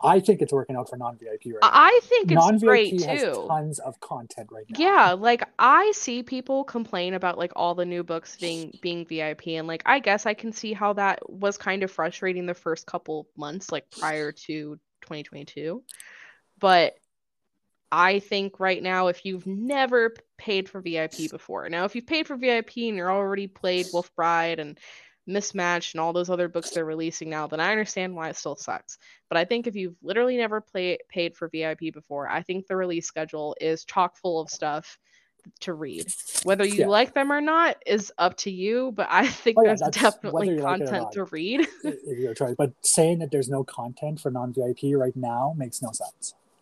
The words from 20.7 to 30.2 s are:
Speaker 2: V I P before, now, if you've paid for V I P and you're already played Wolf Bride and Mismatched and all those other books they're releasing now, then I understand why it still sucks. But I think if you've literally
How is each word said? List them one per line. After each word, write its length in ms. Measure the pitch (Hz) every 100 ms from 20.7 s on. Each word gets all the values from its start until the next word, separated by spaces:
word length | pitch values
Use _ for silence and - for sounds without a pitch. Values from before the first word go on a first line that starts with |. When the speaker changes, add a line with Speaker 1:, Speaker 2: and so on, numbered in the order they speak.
| 196
Speaker 2:
V 180 | 180 160
I 80 | 160
P 220 | - 160
before, 400 | - - 151 -
now, 160 | 170 196
if 100 | 240
you've 100 | 240
paid 200 | 311 311
for 80 | 262
V 220 | 254 233
I 40 |
P 280 | 226 247 233
and 80 | 202
you're 140 | 175
already 360 | 196 196 196 196
played 400 | - 185 180 180
Wolf 200 | 175 175 -
Bride 440 | 170 170 165 160
and 180 | 147 151 - - - _ -
Mismatched 640 | 202 202 190 175 175 -
and 60 | 160
all 140 | 165
those 160 | 175 180
other 180 | 180 175
books 220 | 170 165
they're 140 | 175 160
releasing 440 | 160 165 - 160
now, 180 | 156 147
then 120 | 156
I 120 | 175
understand 440 | 214 208 196 185 175
why 140 | 160
it 80 | -
still 180 | 156 139
sucks. 420 | - - - - - - _
But 80 | 165
I 60 | 175
think 220 | 240 240
if 80 | 202
you've 200 | 185 175
literally 360 | 151 202